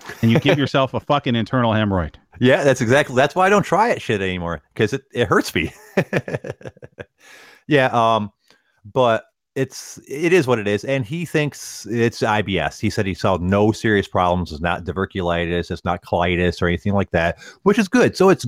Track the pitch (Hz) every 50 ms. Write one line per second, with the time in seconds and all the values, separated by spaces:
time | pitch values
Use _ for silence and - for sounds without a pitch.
0 | - - - - - 113 117 147 - - 175 143 135 - - - - - - 113
1 | - - 147 139 - 131 120 117 107 - - 127 120 113 107 110 107 101 95 90
2 | 80 76 - - _ _ - - 123 123 143 185 143 139 127 - 123 107 131 147
3 | 143 - 127 123 143 143 - 185 185 190 208 202 - - 165 190 226 247 175 -
4 | - - 110 95 95 92 92 90 85 85 85 - _ _ - - 113 104 139 131
5 | _ _ - 120 117 87 170 214 - - - 90 80 - - - - - - 190
6 | - - - 165 - - 160 - - - - _ - - _ - - - _ -
7 | - _ _ _ _ - - - - - - _ _ - 151 139 131 127 - 120
8 | 113 113 113 107 104 101 _ _ _ _ _ _ _ _ _ _ _ 104 - 135
9 | 127 117 110 107 - _ _ _ _ _ - 135 135 - - - - - - -
10 | - - 131 147 175 165 185 180 123 127 120 113 98 101 104 104 - 139 135 135
11 | 113 95 156 175 165 - - 156 147 139 - - - - - - - 101 117 120
12 | 117 117 - - 131 113 107 107 95 98 95 82 73 76 - - 113 101 - 113
13 | 98 98 90 - - 101 92 82 87 90 101 101 104 110 110 - - 113 107 98
14 | 92 - - 98 90 87 90 90 87 - 78 71 80 85 87 - 87 95 76 95
15 | 98 - - 95 87 85 85 85 87 85 87 87 85 - 90 - - 92 90 87
16 | _ - - 87 87 90 90 85 90 90 - - 92 85 87 - - 101 98 101
17 | 95 - - 85 82 85 - - - - - _ - 196 202 254 202 - - 247
18 | 196 - - - 185 196 175 - -